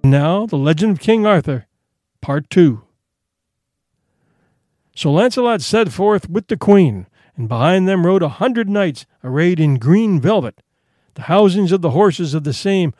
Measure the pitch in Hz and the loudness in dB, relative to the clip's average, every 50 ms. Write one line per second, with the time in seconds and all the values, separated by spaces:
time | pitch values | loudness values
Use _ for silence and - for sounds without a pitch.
0 | - 135 135 143 143 156 175 202 220 226 170 143 135 151 160 151 196 220 202 147 | 4 4 2 4 2 0 0 -2 -4 -4 -4 -2 0 0 0 0 0 -2 -2 -2
1 | - - 220 226 208 214 208 165 131 - 139 120 - _ _ _ _ _ _ _ | 0 0 0 2 2 2 2 2 0 -2 -6 -6 -8 _ _ _ _ _ _ _
2 | _ _ _ _ - - 139 151 143 _ - 185 175 151 117 110 _ _ _ _ | _ _ _ _ -8 -6 -6 -6 -6 _ 2 4 4 4 2 -2 _ _ _ _
3 | _ _ _ _ _ _ _ _ _ _ _ _ _ _ _ _ _ _ _ _ | _ _ _ _ _ _ _ _ _ _ _ _ _ _ _ _ _ _ _ _
4 | _ _ _ _ _ _ _ _ _ _ _ _ _ _ _ _ _ _ _ - | _ _ _ _ _ _ _ _ _ _ _ _ _ _ _ _ _ _ _ -6
5 | - 156 143 165 226 254 - 262 247 240 226 190 131 - - 220 226 170 113 - | -2 0 0 2 0 0 0 -2 -2 -2 -2 -4 -4 -2 0 0 0 -2 -2 -2
6 | 190 208 214 196 - - 165 214 - _ 220 170 - - 202 202 185 139 104 95 | 0 0 0 0 -4 -4 -8 -8 -4 _ -8 -4 2 4 6 6 6 4 0 -4
7 | 90 _ _ _ _ _ _ - 120 107 120 113 123 160 185 190 185 185 196 185 | -12 _ _ _ _ _ _ -10 -8 -6 -2 0 0 2 2 2 0 0 0 0
8 | 170 175 190 190 170 147 113 - 202 254 247 226 226 190 202 208 196 175 131 - | 0 2 2 0 0 -2 -4 -2 -4 -2 -2 -2 -4 -2 -2 -2 -2 -2 -4 -8
9 | - _ _ _ - 127 127 147 165 175 180 160 160 147 139 123 110 135 175 208 | -16 _ _ _ -12 -6 -2 0 0 0 2 2 0 0 0 0 2 2 2 2
10 | 226 214 190 156 120 170 220 202 135 113 - _ _ _ _ _ _ _ _ _ | 2 2 0 0 0 0 0 0 -2 -4 -10 _ _ _ _ _ _ _ _ _
11 | _ _ _ - - - 170 196 214 196 175 202 202 170 185 196 170 156 120 160 | _ _ _ -18 -4 0 2 4 4 4 2 2 0 0 0 0 0 0 2 2
12 | 208 202 165 - 180 151 135 160 147 147 127 - - 196 196 196 180 151 - | 2 2 2 -2 -6 -4 -4 -4 -4 -6 -8 -4 -4 -2 -2 0 -2 -2 -4